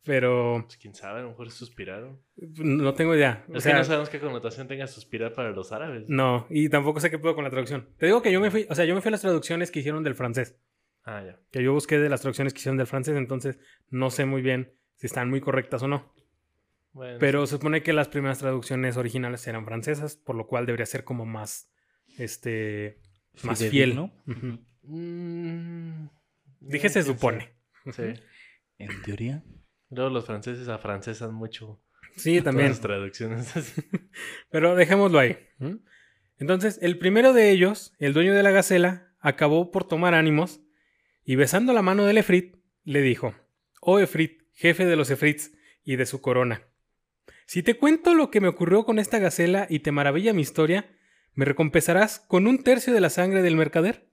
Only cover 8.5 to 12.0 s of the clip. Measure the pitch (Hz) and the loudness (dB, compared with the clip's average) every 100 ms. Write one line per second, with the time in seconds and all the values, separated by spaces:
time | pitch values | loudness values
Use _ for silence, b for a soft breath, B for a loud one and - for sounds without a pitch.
8.5 | 208 214 151 165 185 220 208 196 165 - | 0 -2 0 0 0 -2 -2 0 -2 -2
9.5 | 170 175 156 139 156 151 123 123 117 120 | -6 -4 -6 -6 -4 -6 -4 -4 -4 -6
10.5 | _ _ _ _ _ - 104 95 90 _ | _ _ _ _ _ -16 -14 -16 -20 _
11.5 | 131 127 143 143 151 | -2 0 0 0 0